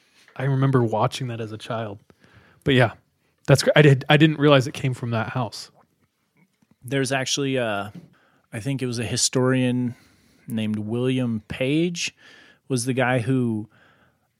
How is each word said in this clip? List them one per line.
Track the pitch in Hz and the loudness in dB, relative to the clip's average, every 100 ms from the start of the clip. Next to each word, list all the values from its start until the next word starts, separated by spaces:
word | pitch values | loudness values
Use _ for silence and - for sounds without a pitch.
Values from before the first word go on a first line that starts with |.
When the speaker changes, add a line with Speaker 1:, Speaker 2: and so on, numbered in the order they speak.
| _ _ _ - | _ _ _ -6
Speaker 1:
I | 135 | -2
remember | 131 135 131 | 0 2 2
watching | 117 107 123 - 127 | 2 0 -2 -2 -8
that | 117 | -8
as | 110 | -10
a | 107 | -12
child. | - 113 110 101 _ _ _ - _ _ | -8 -8 -8 -12 _ _ _ -20 _ _
But | - | 2
yeah, | 127 117 - _ _ _ _ - | 4 4 0 _ _ _ _ 2
that's | 139 | 4
gr-, | 247 277 | 6 6
I | |
did, | 151 135 - | 6 6 4
I | 151 | 4
didn't | 160 147 | 4 4
realize | 147 139 127 | 4 4 2
it | |
came | - 135 123 | -4 -6 -4
from | 117 | -4
that | 113 110 | -4 -4
house. | 131 110 - - _ _ _ _ _ _ _ _ _ _ _ | -6 -8 -10 -18 _ _ _ _ _ _ _ _ _ _ _
Speaker 2:
There's | 123 139 131 | -6 -4 -2
actually | 135 127 - 139 131 | -2 -2 -4 -2 -2
a, | 113 101 101 - - _ _ _ _ | -2 -4 -6 -12 -20 _ _ _ _
I | 117 | -10
think | 120 135 | -6 -4
it | 127 | -4
was | 117 | -6
a | 107 | -4
historian | 123 - 131 127 131 127 123 123 120 _ _ _ _ - | -2 -2 2 2 2 2 0 -4 -6 _ _ _ _ -10
named | 113 107 107 | -6 -4 -4
William | 104 120 127 127 123 113 - | -4 -4 -2 -2 -2 -4 -8
Page | - 131 151 175 170 - - - - - _ _ | -4 -2 0 -2 -4 -8 -10 -20 -20 -20 _ _
was | 131 120 | -4 -2
the | |
guy | 127 123 127 | 0 0 0
who | 113 131 120 110 107 _ _ _ _ _ _ | 0 0 0 -4 -8 _ _ _ _ _ _